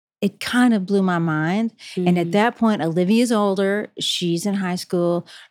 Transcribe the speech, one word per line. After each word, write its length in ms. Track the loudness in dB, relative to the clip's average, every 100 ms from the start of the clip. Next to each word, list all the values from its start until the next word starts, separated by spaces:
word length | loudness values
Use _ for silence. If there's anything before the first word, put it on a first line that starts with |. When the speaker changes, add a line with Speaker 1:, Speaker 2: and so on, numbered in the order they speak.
| _ _
Speaker 1:
It 200 | -6 -4
kind 340 | -4 2 2
of 100 | 2
blew 180 | 0 0
my 160 | 2 0
mind. 520 | 0 0 0 0 -2 -6 -12 -2
And 220 | 0 2
at 100 | 2
Speaker 2:
Mm. 40 |
Speaker 1:
that 240 | 2 0 2
point, 260 | 0 2
Olivia's 480 | 0 0 2 2 2
older. 640 | 2 0 0 0 -2 -4 -8
She's 460 | -6 -4 -2 -2 -2
in 80 |
high 200 | -2 -4
school. 500 | -6 -4 -2 0 0 -4 -20 -20